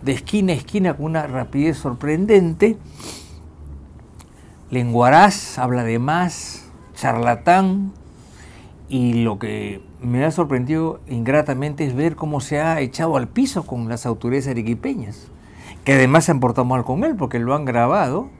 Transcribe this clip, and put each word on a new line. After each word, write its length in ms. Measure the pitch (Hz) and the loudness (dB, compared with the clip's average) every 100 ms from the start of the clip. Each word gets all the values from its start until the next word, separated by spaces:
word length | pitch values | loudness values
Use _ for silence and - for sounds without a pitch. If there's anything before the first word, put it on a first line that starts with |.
de 120 | 127 | -4
esquina 400 | 131 - 208 190 | -4 -2 0 0
a 20 | 156 | 0
esquina 400 | - 208 185 143 | -2 0 0 0
con 100 | 151 | -2
una 220 | 160 147 | -4 -4
rapidez 500 | 131 123 139 151 151 | -6 -4 0 0 0
sorprendente. 1000 | 143 123 143 156 202 208 170 160 214 220 - - - - - - - - - - - - - - - - - - - | -4 -6 -2 -2 6 6 6 2 2 0 -8 -16 -14 -14 -16 -20 -20 -20 -18 -18 -20 -20 -20 -20 -20 -20 -20 -20 -6
Lenguaraz, 880 | 123 120 117 120 151 202 190 - - | -4 0 4 8 8 8 4 -8 -4
habla 240 | 127 123 | -2 0
de 160 | 117 113 | 0 0
más, 680 | 127 165 180 - - - - - - - | 0 0 0 -4 -14 -16 -18 -20 -20 -6
charlatán, 960 | 131 117 120 120 - 180 190 190 196 - - - - - - - - - - | -2 0 2 0 4 4 4 0 -4 -8 -20 -20 -20 -20 -20 -20 -20 -20 -6
y 320 | 131 123 117 | 0 2 2
lo 160 | 117 101 | 0 -2
que 460 | 110 107 104 98 - - | -6 -6 -8 -10 -14 -10
me 240 | 127 120 151 | -4 0 0
ha 60 | |
sorprendido 680 | 160 160 131 123 156 160 - - | 0 0 0 0 -2 -2 -6 -8
ingratamente 760 | 117 117 147 151 131 147 143 151 | -6 0 2 2 -2 -4 -4 -4
es 100 | 123 | 0
ver 200 | 160 160 | -2 -2
cómo 260 | 156 147 | -4 -4
se 180 | - 147 | -4 -2
ha 220 | 160 160 | 0 -2
echado 340 | 131 - 165 143 | -4 -2 -2 0
al 120 | 123 | -2
piso 400 | - 262 208 151 | 0 0 -2 -6
con 220 | 123 117 | -6 -6
las 180 | 117 123 | -6 -4
autoridades 400 | 113 120 135 135 | -4 -2 -2 -2
arequipeñas, 800 | 120 110 117 - 254 107 107 - - - - - - | -4 -4 -4 -4 -6 -8 -14 -18 -20 -20 -20 -20 -10
que 100 | - | 2
además 320 | 139 127 151 165 | 4 6 4 4
se 60 | |
han 80 | 143 | 2
portado 260 | 123 117 123 | 2 0 0
mal 180 | 127 | 0
con 200 | 117 131 | -2 -2
él 120 | 294 247 | -2 -2
porque 220 | 135 123 | -4 -2
lo 160 | 117 | -2
han 120 | 147 139 | -2 0
grabado 640 | 120 120 185 151 147 269 - | 0 2 2 0 -2 -6 -12